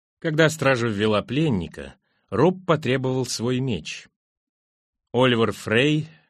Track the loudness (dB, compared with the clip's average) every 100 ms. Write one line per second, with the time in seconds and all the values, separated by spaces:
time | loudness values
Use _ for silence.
0 | _ _ -2 2 2 2 0 2 0 0
1 | 2 0 0 0 0 0 -4 -10 -14 -16
2 | _ _ -6 0 2 2 -2 0 0 -2
3 | -2 -2 -4 -4 -2 -2 -2 -4 -8 -14
4 | -18 _ _ _ _ _ _ _ _ _
5 | _ 2 2 4 0 -2 0 2 2 0
6 | -4 -14